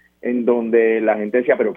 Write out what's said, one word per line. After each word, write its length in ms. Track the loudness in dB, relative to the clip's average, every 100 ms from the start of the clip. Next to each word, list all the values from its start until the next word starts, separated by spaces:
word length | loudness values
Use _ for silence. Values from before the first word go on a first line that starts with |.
| _ _
en 240 | -6 -2
donde 560 | 0 0 2 2 2 2
la 140 | 0
gente 240 | -2 -2 -2
decía, 180 | 0 0
"Pero 180 | 0